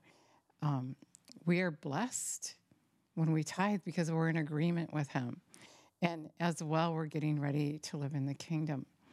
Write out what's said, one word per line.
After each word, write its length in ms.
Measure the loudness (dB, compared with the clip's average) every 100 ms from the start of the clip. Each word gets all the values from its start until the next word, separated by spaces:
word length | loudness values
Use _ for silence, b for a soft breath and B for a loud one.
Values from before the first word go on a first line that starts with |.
| b b b b _ _
um, 360 | -2 -2 -4 -10 -16 -20 -20 -6 0
we 140 | 2
are 100 | 0
blessed 840 | -4 -4 -2 -2 -4 -6 -8 -10 -14 _ _ _ _ _
when 160 | -2 2
we 140 | 2
tithe 380 | 0 0 0 0
because 260 | -2 -2 0
we're 180 | 2 2
in 100 | 0
agreement 540 | 0 0 2 0 -2
with 140 | -2 -2
him. 340 | -2 -4 -8 -14 B B B B _
And 280 | 6 6 6 -2
as 240 | -2 -2
well, 300 | 0 2 2
we're 120 | 0 -2
getting 340 | -2 2 2
ready 380 | 2 0 0 -4
to 120 | -8 -6
live 180 | -4
in 120 | -2 -4
the 80 |
kingdom. 520 | -4 -4 -2 -2 -4 -8 _ B